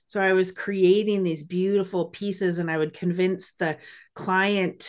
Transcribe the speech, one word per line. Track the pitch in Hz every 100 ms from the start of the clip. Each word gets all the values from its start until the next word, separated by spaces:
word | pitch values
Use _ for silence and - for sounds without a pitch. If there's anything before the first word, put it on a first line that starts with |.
| -
So | 208
I | 190
was | 185 185
creating | - - 196 180 202 214 202
these | 180 160
beautiful | 151 180 190 202 190 185 170
pieces | - 202 185 190 170
and | 170
I | 160
would | 156
convince | - 180 175 185 185 - -
the | 165 151 - - - -
client | - 185 196 202 185 -